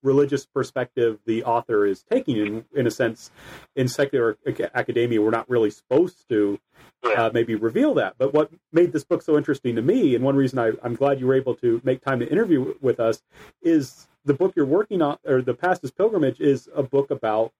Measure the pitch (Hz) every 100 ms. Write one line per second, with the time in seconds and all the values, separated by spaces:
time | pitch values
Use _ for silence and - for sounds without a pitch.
0 | 135 135 139 135 - - 127 - 123 -
1 | 117 110 - 113 117 117 - 110 101 95
2 | _ 254 262 117 104 110 117 143 123 -
3 | 120 110 - _ - - - - 131 -
4 | 139 135 113 104 - 117 - 123 113 120
5 | 120 113 107 113 - 123 107 - _ 131
6 | 180 - _ 110 104 101 _ _ - _
7 | 117 110 113 113 113 107 113 160 302 202
8 | 101 - 135 143 151 - _ 156 175 151
9 | - 170 - 151 151 143 127 113 120 247
10 | 175 131 131 139 135 131 113 110 120 120
11 | 139 139 127 135 131 113 120 117 131 131
12 | - 131 120 175 220 151 139 - 131 117
13 | 113 113 _ - - _ 165 160 131 -
14 | _ _ 143 139 190 180 139 165 214 196
15 | 147 147 - 131 127 120 180 180 131 _
16 | 208 208 139 127 151 135 - - 135 139
17 | 139 139 110 107 113 _